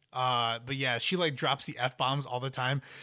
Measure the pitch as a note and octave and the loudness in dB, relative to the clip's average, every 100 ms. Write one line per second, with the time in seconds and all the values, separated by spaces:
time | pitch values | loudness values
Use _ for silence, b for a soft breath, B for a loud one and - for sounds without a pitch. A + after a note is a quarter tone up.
0 | _ B2+ B2+ A#2+ A#2 A#2 B2 C3+ C3 A#2 | _ -2 2 4 2 0 -4 -2 0 2
1 | - F3+ E3 C3 D3 C#3 - - B2 - | 2 2 2 2 0 0 -2 0 -2 0
2 | C3 C#3+ B2 B2 C3 C3 B2+ C#3 B B | 0 0 -2 -4 -4 -2 0 0 B B